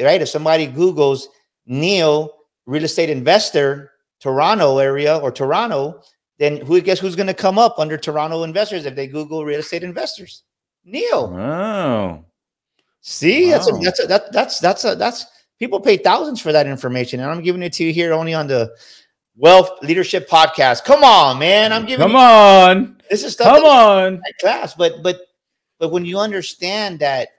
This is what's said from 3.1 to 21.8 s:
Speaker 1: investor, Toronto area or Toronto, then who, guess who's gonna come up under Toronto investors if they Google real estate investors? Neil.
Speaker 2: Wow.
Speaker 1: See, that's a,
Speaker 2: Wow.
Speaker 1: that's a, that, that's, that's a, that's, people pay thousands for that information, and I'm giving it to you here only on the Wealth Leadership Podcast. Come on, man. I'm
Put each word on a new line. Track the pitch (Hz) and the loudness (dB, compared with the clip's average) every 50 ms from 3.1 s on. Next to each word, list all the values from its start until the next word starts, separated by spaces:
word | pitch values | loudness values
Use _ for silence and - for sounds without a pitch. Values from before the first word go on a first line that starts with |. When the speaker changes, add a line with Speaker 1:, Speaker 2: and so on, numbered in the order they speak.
Speaker 1:
investor, | 151 131 123 151 185 220 214 - - 151 143 139 139 143 143 _ _ _ _ _ _ _ | -2 -4 0 0 0 2 0 0 -2 0 0 0 -2 -6 -12 _ _ _ _ _ _ _
Toronto | - 139 131 139 156 180 220 208 160 139 135 135 | -8 -6 -2 -2 0 0 0 2 0 0 2 0
area | 135 135 135 143 147 147 160 156 | 0 -2 -2 -2 -2 -2 -2 -2
or | 143 127 | -4 -8
Toronto, | 123 - 135 135 160 202 240 226 170 139 139 151 175 _ _ _ _ _ _ _ _ - | -6 -6 -6 -4 -2 -4 -4 -4 -4 -6 -6 -8 -10 _ _ _ _ _ _ _ _ -2
then | 147 147 151 | -2 -2 -2
who, | 147 143 131 170 180 | -4 -4 0 0 0
guess | - 190 180 - | 2 0 -4 -2
who's | 190 190 170 | -4 -8 -6
gonna | 180 196 190 185 | -6 -6 -6 -6
come | - 202 190 190 214 | -2 -2 0 2 2
up | 240 226 - - | 2 2 0 -2
under | 151 151 156 | -6 -6 -6
Toronto | 151 - 160 147 151 151 160 165 165 165 | -10 -8 -8 -6 -6 -6 -6 -6 -8 -8
investors | 160 160 196 214 - 196 170 143 | -6 -4 -6 -6 -6 -6 -10 -10
if | 139 127 | -10 -10
they | 139 139 | -10 -12
Google | 135 139 151 151 147 160 160 151 | -10 -10 -12 -10 -10 -10 -10 -8
real | 151 147 151 | -6 -8 -8
estate | 156 - 185 170 180 | -8 -10 -10 -12 -10
investors? | 180 170 247 - 277 - - 185 - - - _ _ _ _ _ _ _ _ _ | -10 -10 -10 -10 -10 -12 -16 -20 -20 -20 -20 _ _ _ _ _ _ _ _ _
Neil. | 180 214 311 480 480 - 165 120 92 | _ -10 -8 -4 -4 -2 -4 -4 -6
Speaker 2:
Wow. | 87 90 107 135 156 175 202 220 208 196 170 139 117 107 98 90 82 78 85 _ _ _ _ _ _ _ _ _ _ _ _ _ _ _ | -8 -10 -8 -8 -6 -6 -8 -6 -6 -6 -4 -4 -4 -4 -4 -6 -10 -14 _ _ _ _ _ _ _ _ _ _ _ _ _ _ _ _
Speaker 1:
See, | _ - - - - - 247 311 359 349 | _ -16 -12 -2 0 0 2 2 2 2
that's | 302 - - 480 | 2 2 0 -2
a, | - | -2
Speaker 2:
Wow. | 339 - | -2 -4
Speaker 1:
that's | - - 508 | -4 -4 -4
a, | - - | -4 -2
that, | 190 208 - - - | -2 -2 -2 -2 -4
that's, | 202 269 262 - - | -4 -4 -4 -6 -4
that's | 165 180 202 - - | -2 -4 -2 -2 -4
a, | 214 190 | -6 -4
that's, | 170 202 240 247 - - _ _ _ _ _ _ - | -2 -4 -6 -6 -8 -16 _ _ _ _ _ _ -12
people | 233 240 - - | -10 -6 -6 -4
pay | - 269 202 | 0 0 0
thousands | 160 - - 214 277 320 302 254 - | 2 2 0 0 0 -2 -6 -10 -8
for | - 160 151 | -6 0 0
that | 151 143 | 0 0
information, | 139 135 127 - 127 127 127 123 - 131 123 | 0 -6 -8 -8 -8 -6 -6 -6 -6 -8 -10
and | 131 143 | -8 -8
I'm | 165 170 165 | -10 -6 -6
giving | 180 175 180 175 | -6 -6 -6 -8
it | 170 - | -10 -8
to | - 170 | -6 -6
you | 165 160 | -4 -2
here | 175 170 165 160 | -4 -2 -2 -2
only | 160 165 165 160 | -2 -4 -4 -6
on | 160 147 | -6 -4
the | 139 135 120 113 113 - _ - - - - _ _ _ _ _ _ _ | -4 -2 -2 -2 -4 -8 _ -20 -20 -20 -20 _ _ _ _ _ _ _
Wealth | 113 135 165 185 185 180 - - - 139 | 2 4 6 6 6 4 2 -6 -12 -6
Leadership | 147 170 185 180 - - 180 - - | -4 -2 -2 -2 -4 -4 -8 -4 0
Podcast. | 170 160 160 156 - - 135 127 120 - - | 4 4 4 4 2 0 2 2 2 0 2
Come | - 285 294 285 | 2 4 6 8
on, | 254 214 180 151 135 127 127 | 6 8 6 6 4 0 0
man. | 151 175 196 208 214 220 220 | 0 2 2 2 2 0 -2
I'm | 226 | -4